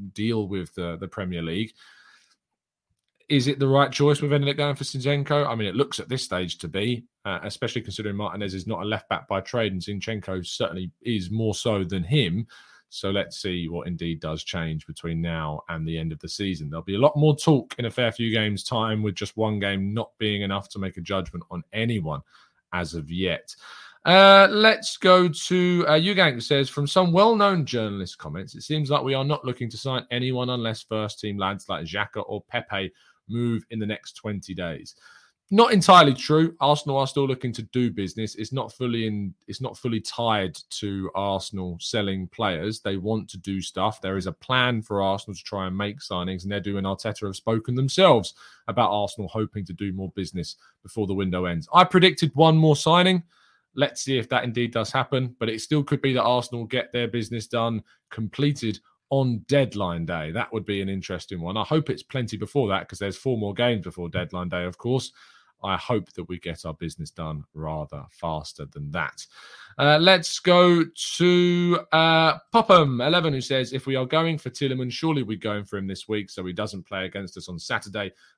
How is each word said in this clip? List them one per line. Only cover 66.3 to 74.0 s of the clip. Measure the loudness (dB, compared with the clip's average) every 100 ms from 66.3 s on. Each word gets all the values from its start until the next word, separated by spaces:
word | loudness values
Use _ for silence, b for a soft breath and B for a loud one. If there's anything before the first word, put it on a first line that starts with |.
| -10
get | -8 -8
our | -8
business | -8 -8 -8 -12
done | -8 -8 -8 -10
rather | -10 -8 -6 -8 -12 -16
faster | _ -6 -6 -8 -14
than | -14 -12 -8
that. | -4 -6 -8 -18 B B B B 0
Uh, | 4 6
let's | 6 4 2 -2
go | 4 8 8 6
to, | 2 -4 -8 0 4 4 4 2 2 0 2
uh, | 4 4 6 4 2 2
Popham | 2 8 8 8 2
eleven, | 2 2 2
who | 0
says, | 0 -2 -2
"If | -4 -2
we |
are | -2